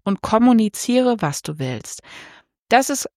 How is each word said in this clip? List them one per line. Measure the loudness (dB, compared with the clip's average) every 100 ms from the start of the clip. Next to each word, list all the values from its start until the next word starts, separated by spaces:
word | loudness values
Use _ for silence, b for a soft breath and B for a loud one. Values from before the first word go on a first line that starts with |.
und | -4 -4
kommuniziere, | 0 4 4 4 2 -2 0 2 2 0
was | -2 -6
du | -10 -8
willst. | -6 -8 -12 -18 B B B B B _ 0
Das | 2 2
ist | -4 -6